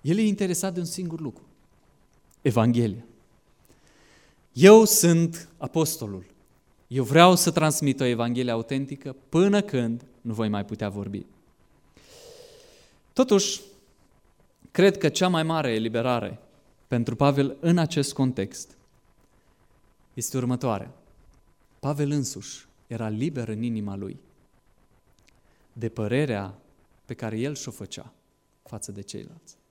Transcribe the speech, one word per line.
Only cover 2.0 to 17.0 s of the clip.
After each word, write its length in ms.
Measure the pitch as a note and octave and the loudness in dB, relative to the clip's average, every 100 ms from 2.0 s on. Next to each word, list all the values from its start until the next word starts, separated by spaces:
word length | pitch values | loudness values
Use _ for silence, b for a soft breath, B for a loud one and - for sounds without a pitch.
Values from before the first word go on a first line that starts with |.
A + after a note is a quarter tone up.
| _ _ _ _ | _ _ _ _
Evanghelia. 640 | C#3 A2+ A2+ A#2+ A#2 G#2+ - _ _ _ _ _ _ b b b b b b b b | 0 2 2 2 0 -4 -14 _ _ _ _ _ _ b b b b b b b b
"Eu 320 | A#2+ F#3 A3 | 6 10 10
sunt 640 | G#3+ - E3+ E3+ E3 E3 - _ | 10 4 4 4 2 -4 -18 _
apostolul. 680 | C#3 D#3+ D#3 - A2 F#2+ F2+ _ _ _ _ _ _ | -4 -2 -2 -4 -8 -10 -14 _ _ _ _ _ _
Eu 180 | B2+ | -4
vreau 320 | A#2 D3 F3+ F3 | 2 8 8 8
să 140 | - | 2
transmit 500 | - D#3 D3 C#3+ C3 | 0 0 0 -2 0
o 40 | |
Evanghelie 460 | B2+ A#2 A#2 A#2+ B2 | 0 0 -2 -2 -2
autentică 640 | A2+ A2+ C3+ C#3 C#3 C#3+ B2+ _ | -4 -4 -6 -6 -10 -14 -16 _
până 340 | D#3+ G3 G3+ | 2 4 2
când 420 | G3+ C3+ A#2 A#2 - _ | 0 -2 -2 -4 -10 _
nu 140 | A#2+ | -10
voi 140 | A2 A2 | -4 -2
mai 160 | G#2 | -4
putea 240 | G2+ G#2+ G#2 | -6 -8 -8
vorbi." 380 | G2+ G2 G2 - _ _ _ _ _ _ B B B B B B B B B B B _ | -8 -10 -10 -14 _ _ _ _ _ _ B B B B B B B B B B B _
Totuși, 480 | - B3+ G3+ - - - - _ _ _ _ _ _ _ _ - | 0 4 4 2 -6 -12 -20 _ _ _ _ _ _ _ _ -8
cred 280 | - G3 G3 | 4 4 4
că 100 | D#3+ | -2
cea 200 | - F#3 | 0 0
mai 140 | F3 | 0
mare 300 | D#3+ D#3+ C#3 | -2 -2 -2
eliberare 680 | A2 A2+ A2+ B2 A#2+ G2+ - - _ _ _ _ | -2 -2 -2 0 -2 -4 -12 -20 _ _ _ _
pentru 300 | B2 | -4